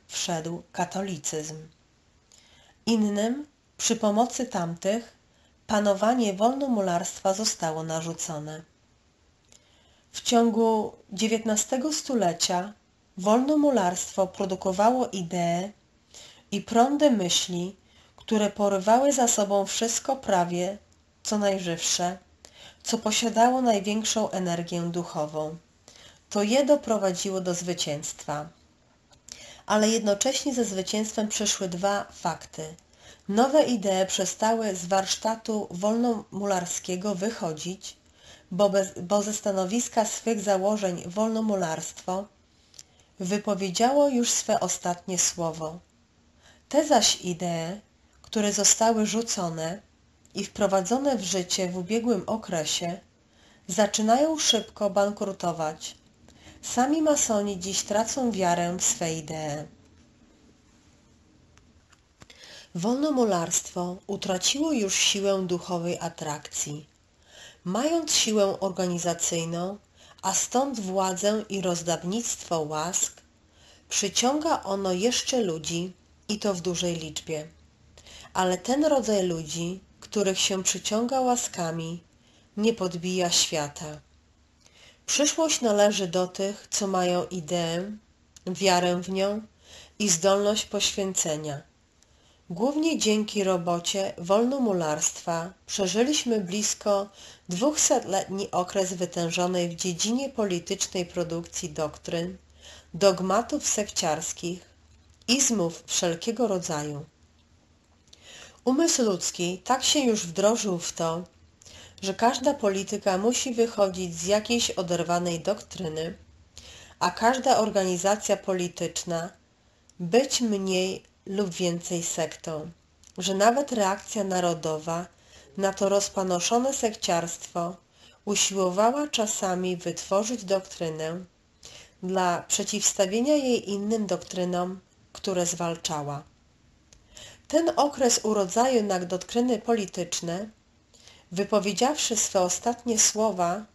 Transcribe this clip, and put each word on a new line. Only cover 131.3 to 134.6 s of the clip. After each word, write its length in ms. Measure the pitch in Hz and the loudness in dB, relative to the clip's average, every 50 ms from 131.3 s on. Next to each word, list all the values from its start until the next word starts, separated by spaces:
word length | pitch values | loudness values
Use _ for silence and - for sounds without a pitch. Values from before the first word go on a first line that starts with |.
| _ _ _ _ _ _ - - - - - - _ - - | _ _ _ _ _ _ -20 -20 -20 -20 -20 -20 _ -10 -6
dla 400 | 185 190 190 185 180 175 160 - - | -2 0 0 2 2 0 0 -2 -4
przeciwstawienia 840 | - - 202 - 208 208 202 - - - 202 185 196 226 240 285 302 | -4 -4 -2 -2 -2 0 0 0 2 2 0 0 2 0 2 4 4
jej 360 | 294 269 254 240 220 - 190 | 2 4 2 2 2 0 -2
innym 360 | 202 196 202 208 226 220 214 | -4 -4 -2 0 0 0 0
doktrynom, 760 | 190 180 170 - - - 185 180 180 180 175 | -2 -2 -4 -4 -6 -4 -4 -2 0 0 -2